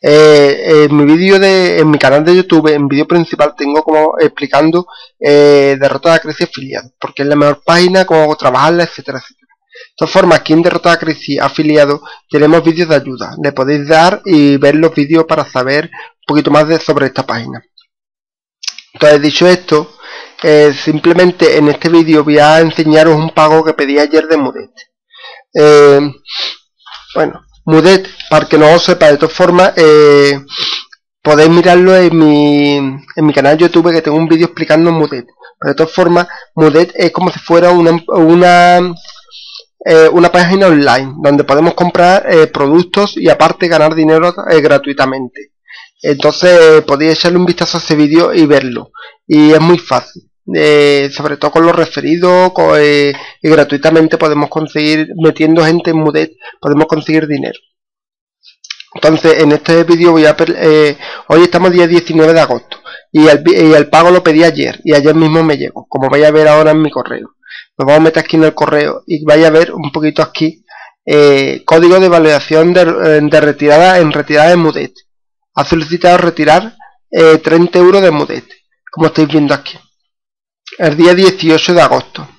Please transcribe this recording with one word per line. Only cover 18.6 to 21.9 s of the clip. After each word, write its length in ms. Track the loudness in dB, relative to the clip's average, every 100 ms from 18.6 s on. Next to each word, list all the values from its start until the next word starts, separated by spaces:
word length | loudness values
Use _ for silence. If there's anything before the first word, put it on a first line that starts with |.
| -18 -18 _
Entonces, 280 | -2 2 2
dicho 260 | 0 0 0
esto, 480 | 0 0 -4 -4 _ -20 -20 -20 _
eh, 320 | 0 2 2
simplemente 840 | 0 -6 -2 0 2 0 0 0 2
en 100 | 0
este 200 | -2
vídeo 340 | -2